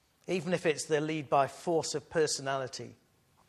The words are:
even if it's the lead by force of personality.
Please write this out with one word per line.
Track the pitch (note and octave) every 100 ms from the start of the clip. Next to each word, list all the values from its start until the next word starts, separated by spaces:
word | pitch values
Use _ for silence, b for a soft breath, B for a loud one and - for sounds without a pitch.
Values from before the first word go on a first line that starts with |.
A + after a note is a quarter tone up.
| _ _ -
even | F#3 D#3
if | F3 F3
it's | C#3 -
the | D3+
lead | D#3 D#3 C3+
by | D3 C3
force | - - E3 -
of | D3 -
personality. | E3+ D3+ - C3+ C3+ B2+ - A#2 A2+ _ _ _ _